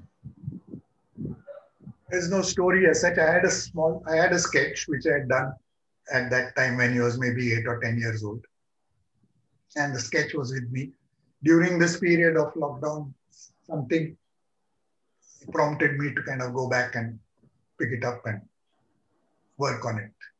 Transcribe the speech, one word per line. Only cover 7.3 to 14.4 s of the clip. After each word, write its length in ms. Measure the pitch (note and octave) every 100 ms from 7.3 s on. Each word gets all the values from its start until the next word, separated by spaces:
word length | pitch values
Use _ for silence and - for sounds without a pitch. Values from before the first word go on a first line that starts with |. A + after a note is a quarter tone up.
| A#2+ A#2+
eight 120 | A2+ A#2
or 100 | A#2
ten 160 | A#2+ A#2
years 280 | A2+ A2
old. 200 | G#2 A2+ - _ _ _ _ _ _ _ _ _ _ _ _ -
And 180 | C#3+
the 60 | B2
sketch 340 | - D#3 D3
was 180 | D#3 B2+
with 160 | C3+ A#2+
me. 180 | B2+ D3 - _ _ _ _
During 340 | D3 E3 F3+ F3
this 200 | E3+ -
period 380 | F3 E3 E3+ D#3+
of 160 | D3
lockdown, 580 | D#3+ C#3+ C3 D3+ D3+ C#3 - _ - - _ -
something 500 | D3+ A#2+ E3 D#3 - _ _